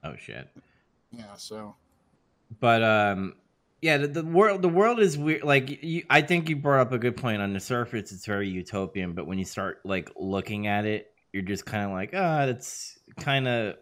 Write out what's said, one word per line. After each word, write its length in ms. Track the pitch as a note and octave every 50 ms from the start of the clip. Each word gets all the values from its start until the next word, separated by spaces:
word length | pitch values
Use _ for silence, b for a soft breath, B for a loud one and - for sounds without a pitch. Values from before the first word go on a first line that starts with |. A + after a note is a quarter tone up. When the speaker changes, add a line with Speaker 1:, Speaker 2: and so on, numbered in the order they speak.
| -
Speaker 1:
Oh, 140 | D#2 C#2+
shit. 320 | - - - G#1+ A#1+ C2+ - _ b b b b b b b _ _ _ _ -
Speaker 2:
Yeah, 220 | A#2+ A2 G#2 G2+
so. 400 | G2 - - G#2+ A2 G#2+ G#2 - _ _ _ _ _ _ _ _ _ _ _ _ _ _ _ G#2+ _
Speaker 1:
But, 240 | - A#2+ A#2 A2+ A2+
um, 540 | A2 A2 G#2+ G#2 G2+ G2 F#2+ F#2+ F#2 - _ _ _ _ _ _ _ _ _
yeah, 180 | - D#3+ D3+ C#3+
the, 100 | C#3+ D3
the 160 | C#3+ E3 D#3+
world, 360 | D#3+ E3 F3+ G#3 G#3+ G3+ F#3
the 80 | F3+ F3+
world 320 | E3 F3+ G#3 A3+ A#3+ A#3
is 160 | G#3+ F#3 D3
weird. 280 | D3 D3 D#3 D#3 - -
Like, 380 | D3+ C#3+ C#3 B2+ C3+ C#3+ - -
you, 220 | E3 D#3+ E3+ - -
I 100 | C3+ D3+
think 280 | D3 D3 F3+ E3+ E3 D#3+
you 80 | D#3+
brought 320 | C#3+ C#3 D3 C#3 C3+ B2+ A#2+
up 40 | C3
a 60 | A#2+
good 180 | A2+ B2 A#2+
point. 240 | - - B2 A2 G#2
On 120 | G2+ G2 G2
the 80 | G2
surface, 520 | - - B2+ A#2+ A#2+ A2+ - A2+ F#2+ - G2
it's 140 | F#2 -
very 220 | - G#2 G2 G2+ G2
utopian, 640 | F#2 F#2 F2 - - G2 F#2+ F#2 - G2+ F#2 F2 E2+
but 140 | F2 D#2
when 120 | D2+ F#2+ F#2+
you 60 | F#2+
start, 360 | - - - G2 F#2+ - - _
like, 260 | F#2+ G2 F#2 E2 - -
looking 500 | - F#2 F#2+ F#2+ G2 F#2 - G#2+ G2+ G#2
at 180 | G#2 G2+ G#2 G#2
it, 240 | G#2+ G#2+ G#2 - _ _ _ _ _ -
you're 100 | G2 F#2+
just 220 | F#2 G2+ F#2+ -
kinda 240 | - - G#2+ G2+ G2
like, 220 | G2 F#2 F#2+ - -
"Ah, 300 | F#3+ F#3+ E3+ D#3 D3+ C#3
that's 540 | C3 B2 A#2+ - - - - - - - _ _ _ - -
kinda 580 | - D3 C#3 C3+ C3 B2+ A#2+ A#2 A2 G2+ F2+ -